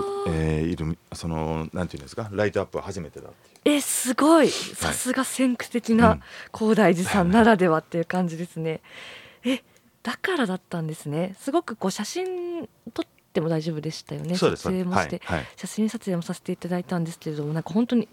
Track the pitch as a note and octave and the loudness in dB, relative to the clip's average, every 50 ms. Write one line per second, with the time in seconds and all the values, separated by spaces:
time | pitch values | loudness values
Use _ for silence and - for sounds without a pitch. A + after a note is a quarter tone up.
0 | D#2 - - - - F#2 E2 D#2+ D#2+ D#2 D#2 D2+ D#2 E2+ F2+ C#2+ D#2+ D#2 E2 - | -2 -4 -4 -4 -4 -2 -2 0 0 0 0 0 0 -2 -2 -2 -4 -4 -4 -6
1 | _ _ - - - E2 E2 D#2 D#2 D#2+ D#2+ D#2+ D#2+ D#2 - F2+ F2 E2 - C#2+ | _ _ -12 -8 -6 -6 -4 -4 -4 -4 -4 -4 -6 -6 -6 -6 -6 -6 -6 -10
2 | D2 D2 - A#2 A2+ G#2 G2+ F#2+ G#2+ G2+ - G#2 F#2 - - E2 - G2 F#2+ G2+ | -14 -12 -10 -10 -10 -6 -2 0 0 0 0 -2 -4 -2 -4 -6 -8 -6 -8 -10
3 | E2 C#2+ - D2 C2+ C2+ - _ _ _ - _ - - D4 C#4+ - - - - | -10 -12 -12 -16 -18 -18 -20 _ _ _ -20 _ 0 2 2 2 0 -2 -2 -2
4 | - B3 B3 - C4+ D#4 E4 D#4+ C4+ E3 - - - - - - - D#2+ - - | -2 -2 0 2 4 6 6 8 6 4 4 0 -6 -8 -8 -4 -4 -2 -2 -2
5 | - B3 B3+ C4+ B3+ - - - C4 B3+ B3 - - - - A#3+ - - A3+ A3 | -2 -2 -2 -2 -2 -4 -2 0 0 0 0 -2 -4 -6 -6 -4 0 2 4 6
6 | A#3+ G#3+ - - - - - - - - - - A3+ G#3+ A3 G#3 G#3+ E3+ F3+ E3 | 8 6 6 4 0 -10 -18 -18 -16 -16 -6 0 2 4 6 6 6 6 6 4
7 | F#3 F#3+ - G3+ F3 F3 F#3+ A#3 A3 A#3 A3 E3 F3+ F3 D#3+ D#3+ - _ - E3+ | 2 2 2 2 4 6 6 8 8 8 8 8 8 6 4 2 0 _ -2 -2
8 | E3 - - F3+ F#3 E3+ E3 D#3+ F3 - - E3 D#3+ D#3+ D#3 - - - - - | -2 0 0 0 0 -2 -2 -6 -8 -8 -6 -6 -4 -4 -4 -6 -10 -16 -20 -18
9 | - - - - - - - _ - A#3+ C4+ - - _ _ _ _ _ _ _ | -18 -18 -18 -20 -20 -20 -20 _ -2 -2 -2 -2 -4 _ _ _ _ _ _ _
10 | - A3+ - - - - F#4 D#4 A#3+ F3+ F#3 F3+ - _ - E3+ D#3+ D#3 D#3 - | -8 -8 -6 -4 -2 -2 0 0 0 0 -2 -4 -6 _ -6 -6 -4 -6 -6 -8
11 | - D3+ C#3+ D#3+ F3+ F#3+ F#3+ - - C#4+ C4+ F4 - - A3+ - - F#3+ - - | -8 -6 -4 -2 -4 -4 -6 -8 -6 -2 -2 -2 -2 -2 -6 -4 -4 -4 -2 -4
12 | G#3 - - F4 F#4 F#4 F#4 F4+ F4 F4 F4 E4+ - - _ _ _ A#3+ - - | -6 -6 -4 -4 -4 -4 -4 -6 -6 -6 -6 -8 -8 -10 _ _ _ -10 -8 -8
13 | - - _ _ _ _ - F#3+ D3+ E3 E3 D#3 D3+ E3+ D#3+ D3+ D3 D#3+ D#3 - | -8 -8 _ _ _ _ -4 -2 0 0 0 -2 -2 -2 -4 -4 -6 -6 -8 -10
14 | - - D3+ D3 D3 D#3+ F3 F#3 F3 B2+ E2+ - - F#2+ F#2 F#2 F2+ F2+ F#2 G2 | -10 -10 -10 -8 -6 -4 0 2 2 2 2 0 -2 -2 -2 -2 -2 0 2 2
15 | E2+ D2 - - - - F2+ D#2 - - - - - - - G#3 G#3+ A3 - A3+ | 2 2 -2 -8 -4 -2 -2 -2 -2 -6 -10 -12 -12 -8 -2 -2 0 0 -2 -4
16 | - G3+ F3+ E3+ E3+ - F3 - - - F3+ - - E3+ F3+ F3+ F3 - F#3+ E3+ | -4 -2 -2 -2 -2 -4 -8 -8 -6 -8 -8 -6 -6 -4 -4 -4 -2 -2 -2 -2
17 | E3 D#3+ E3+ - - D#3+ D3+ D3 D3 D3+ D#3 E3 D#3+ - E3+ G#3+ B3 - B3 A#3 | -2 -2 -6 -8 -8 -6 -6 -4 -4 -4 -4 -4 -4 0 0 0 2 2 2 0
18 | - - | 2 2